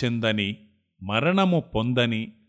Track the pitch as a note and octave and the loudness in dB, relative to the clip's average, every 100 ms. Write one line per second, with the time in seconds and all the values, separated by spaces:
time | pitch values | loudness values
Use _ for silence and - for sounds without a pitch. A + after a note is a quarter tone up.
0 | B2 A#2 A2 G#2+ G2+ G#2+ - _ _ _ | -2 0 0 0 -2 -4 -14 _ _ _
1 | F#2 G#2+ D3+ F#3+ F#3+ E3+ - A2 A#2 B2 | -4 0 2 2 2 2 0 -2 0 0
2 | A#2+ A2 A2+ - | 0 -2 -6 -14